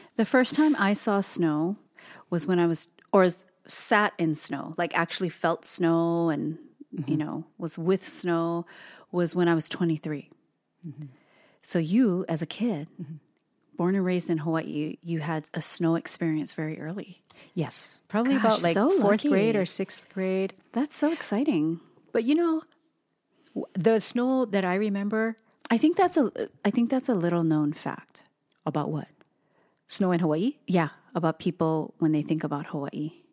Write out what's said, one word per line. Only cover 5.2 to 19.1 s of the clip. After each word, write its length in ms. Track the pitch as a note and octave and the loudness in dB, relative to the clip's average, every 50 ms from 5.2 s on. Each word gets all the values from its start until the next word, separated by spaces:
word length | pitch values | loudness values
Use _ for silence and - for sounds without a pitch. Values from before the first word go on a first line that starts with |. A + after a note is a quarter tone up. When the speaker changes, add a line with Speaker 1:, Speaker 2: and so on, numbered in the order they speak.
| F#3+ E3+ | -4 -4
Speaker 1:
felt 360 | - - - E3 E3 - - | -2 -2 -2 0 0 -2 -2
snow 640 | - - - F3 E3 E3 E3 E3 E3+ E3+ E3+ E3+ E3 | -2 -2 0 2 2 4 4 2 2 2 2 2 0
and, 280 | D3+ D3 C#3+ D3+ D#3+ - - - _ - - _ - | 0 0 -2 -4 -6 -8 -12 -20 _ -20 -20 _ -10
Speaker 2:
Mm-hmm. 140 | F3 C3+ - | -8 -4 -2
Speaker 1:
you 60 | D#3+ D3+ | -2 -2
know, 260 | D3+ D3+ - D#3 E3 - _ - | -2 -4 -6 -8 -10 -12 _ -10
was 180 | E3+ D#3+ - - | -10 -8 -8 -4
with 300 | D#3+ F3 G3 F#3+ - - | 0 0 0 0 -2 -4
snow, 580 | - - - F3 E3+ E3 E3 E3 E3+ E3+ F3 - - - - - - - - _ | -8 -6 -2 -2 0 0 0 0 -2 -4 -6 -8 -14 -20 -20 -20 -20 -20 -16 _
was 220 | - F3 F3 E3 - | -2 -2 0 0 2
when 120 | F3+ F3 E3+ | 2 2 4
I 60 | E3+ | 4
was 120 | D#3+ D3+ - | 2 0 -2
twenty-three. 600 | - - F#3 E3+ D#3+ D3+ - D#3+ D3+ C#3 - - _ _ _ _ _ _ _ _ _ _ - E3 | -4 -2 0 0 0 -2 -4 -6 -8 -8 -10 -14 _ _ _ _ _ _ _ _ _ _ -18 -16
Speaker 2:
Mm-hmm. 180 | B2+ C3+ D3+ C3+ B2+ _ _ _ _ _ _ _ _ _ - | -16 -14 -16 -18 -18 _ _ _ _ _ _ _ _ _ -8
Speaker 1:
So 160 | - - F3 | -4 -2 -2
you, 440 | D#3+ D3+ F#3 A#3+ C4 G#3 F3 F3+ - - | 0 2 2 4 4 4 2 0 -2 -2
as 120 | E3+ D3+ E3+ | -4 -4 -4
a 20 | |
kid, 420 | - - - G#3+ A#3+ G3 D3 D3+ - - - | -6 -6 -4 -4 -2 -2 -4 -6 -10 -12 -14
Speaker 2:
Mm-hmm. 140 | F3 C#3 E3 D3 - _ _ _ _ _ _ _ _ _ - | -14 -14 -14 -16 -18 _ _ _ _ _ _ _ _ _ -6
Speaker 1:
born 200 | - E3+ F3+ G3 | -2 0 0 2
and 100 | G3 F#3 | 2 0
raised 240 | F#3 F3+ F3+ E3+ - | 0 0 -2 0 -2
in 80 | E3+ D#3 | -2 -2
Hawaii, 260 | D3 E3 D#3+ D#3+ D#3+ - | 0 -2 -2 -2 -2 -4
you, 280 | D3+ D3 D3+ D#3 - - | -6 -6 -6 -6 -8 -10
you 180 | - E3+ E3 D#3+ | -8 -6 -6 -4
had 300 | D3 E3 D#3+ D#3 D#3 - - | -4 -4 -4 -6 -6 -8 -8
a 60 | E3+ - | -8 -6
snow 320 | - - - F3 E3 E3 | -6 -4 0 0 2 2
experience 580 | E3 - - - - F3+ E3 D#3 D#3 C#3+ - - | 0 -2 -6 -8 -4 -4 -2 -2 -2 -4 -6 -8
very 260 | - D#3 D#3 D#3 - | -8 -8 -6 -8 -8
early. 440 | D3 D#3 F3+ G3+ - - F3 - _ _ - - - - - | -10 -10 -10 -10 -12 -14 -16 -20 _ _ -20 -20 -20 -10 -6
Speaker 2:
Yes. 440 | F3+ D3+ A#2+ - - - - - - _ - | -6 -6 -6 -6 -12 -14 -16 -18 -20 _ -4
Probably 260 | - G#3 A#3+ C4 C#4 | -2 0 2 2 2
Speaker 1:
Gosh, 80 | C4 G#3+ | 4 4
Speaker 2:
about, 180 | A3+ A3 - | 4 4 4
like, 140 | - E3+ E3+ | 4 2 4
Speaker 1:
so 160 | F#3 G#3+ D4+ G4 F4+ | 4 4 4 4 4
Speaker 2:
fourth 240 | G#3 G3+ | 4 4